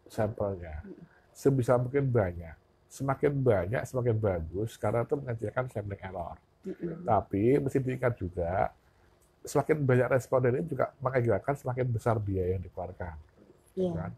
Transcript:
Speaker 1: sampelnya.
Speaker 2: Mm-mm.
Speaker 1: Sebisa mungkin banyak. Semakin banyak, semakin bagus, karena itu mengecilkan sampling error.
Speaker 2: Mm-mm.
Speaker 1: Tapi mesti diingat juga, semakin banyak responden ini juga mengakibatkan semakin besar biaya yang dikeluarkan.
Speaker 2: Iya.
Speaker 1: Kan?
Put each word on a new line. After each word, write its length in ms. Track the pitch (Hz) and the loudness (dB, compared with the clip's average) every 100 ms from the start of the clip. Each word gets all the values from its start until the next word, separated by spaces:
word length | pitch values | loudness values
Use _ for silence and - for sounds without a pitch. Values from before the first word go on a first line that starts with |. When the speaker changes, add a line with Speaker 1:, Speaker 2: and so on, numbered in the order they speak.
| - | -14
Speaker 1:
sampelnya. 720 | - 107 - 104 95 87 76 | -4 -4 -2 -4 -4 -8 -12
Speaker 2:
Mm-mm. 220 | 196 - - _ _ | -14 -16 -20 _ _
Speaker 1:
Sebisa 480 | - 139 135 123 123 | 0 2 2 4 2
mungkin 320 | 123 143 135 | 2 0 2
banyak. 460 | 120 92 85 82 - _ _ _ | 2 2 -2 -12 -16 _ _ _
Semakin 420 | - 135 135 147 143 | -6 -4 2 2 4
banyak, 440 | 131 95 90 131 135 | 4 4 2 -2 -4
semakin 300 | 127 120 110 | -2 0 2
bagus, 560 | 107 87 80 90 113 | 2 0 -2 -4 -6
karena 320 | - 107 117 117 | -2 0 0 0
itu 80 | |
mengecilkan 560 | 147 127 117 104 - 127 | -2 -4 -6 -4 -2 -4
sampling 320 | 110 101 98 | -4 -6 -8
error. 320 | 92 92 82 - _ _ 190 | -8 -8 -8 -10 _ _ -12
Speaker 2:
Mm-mm. 400 | - 170 165 170 | -8 -8 -6 2
Speaker 1:
Tapi 560 | 104 - 98 113 143 | 2 2 2 4 4
mesti 160 | 139 139 | 2 0
diingat 400 | 127 127 127 113 | -2 0 -2 -2
juga, 560 | 90 - 85 95 - _ _ _ _ _ _ _ - | -6 -2 -2 0 -2 _ _ _ _ _ _ _ -2
semakin 300 | 147 139 156 135 | -2 2 2 4
banyak 220 | 123 120 | 4 4
responden 480 | 131 - 131 127 135 | 2 2 2 4 2
ini 80 | 170 | -2
juga 240 | 127 - - | -2 -2 -2
mengakibatkan 560 | 127 131 117 98 - | -2 0 2 0 0
semakin 320 | 143 131 123 127 | -4 -4 -2 -2
besar 320 | 113 120 110 | 0 0 0
biaya 400 | 101 92 90 90 | 0 0 0 -2
yang 40 | 90 | -4
dikeluarkan. 480 | - 90 95 90 80 - _ - - _ - | -8 -10 -8 -10 -10 -18 _ -20 -20 _ -4
Speaker 2:
Iya. 160 | 180 | -2
Speaker 1:
Kan? 160 | 165 170 | -2 -8